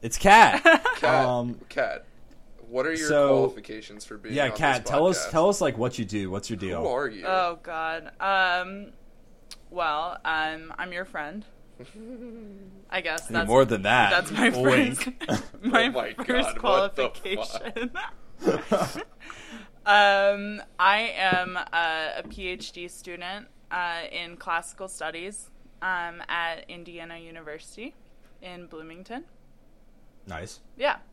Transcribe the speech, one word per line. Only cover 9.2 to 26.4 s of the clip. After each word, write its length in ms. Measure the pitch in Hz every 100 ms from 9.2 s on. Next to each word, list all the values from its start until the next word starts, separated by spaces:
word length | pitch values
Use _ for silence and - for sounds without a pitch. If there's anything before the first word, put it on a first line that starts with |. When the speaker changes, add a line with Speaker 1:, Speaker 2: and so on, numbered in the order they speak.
| - - - - -
Speaker 2:
well, 480 | 175 165 151 170 -
um, 500 | 160 160 156 160 160 -
I'm 140 | 180
your 100 | 175
friend. 400 | 190 170 147 190 208 - - -
Speaker 3:
<laughs> 40 | 185 214 220 247 247 226 214 196 190 - -
Speaker 2:
I 120 | 185
guess 260 | 170 165 -
Speaker 1:
You're 100 | 170
Speaker 2:
that's, 80 | 101
Speaker 1:
more 160 | 123 131
than 160 | 113
that. 300 | 98 123 104
Speaker 2:
that's 200 | 175 185
my 180 | 208 247 247
Speaker 1:
Wink. 640 | - - 254 - - 254 320
Speaker 2:
first, 160 | - -
<laughs> 100 | -
my 240 | 220 240 233
Speaker 3:
Oh 40 |
my 220 | 240 226 226 247
Speaker 2:
first 300 | 247 247 -
Speaker 3:
God, 20 |
what 320 | 240 190 202 -
the 140 | 123
fuck? 120 | -
Speaker 2:
qualification. 680 | 196 190 - - 233 226 240 349 - - - -
<laughs> 600 | - 151 - 214 180 294 - - - - - 226 - -
Um, 800 | 202 208 202 196 202 202 202 208 - -
I 320 | 185 208 226 -
am 420 | 190 185 180 180
a, 540 | - 170 165 160 156 -
a 40 | 196
P 180 | - 185
H 220 | 180 -
D 160 | - 175
student, 600 | - - 175 175 202 - - -
uh, 300 | 180 175 170 165
in 260 | - 170 170
classical 500 | - 165 165 - 190
studies, 600 | - 156 165 180 208 - - - -
um, 400 | 185 180 170 170 -
at 360 | 170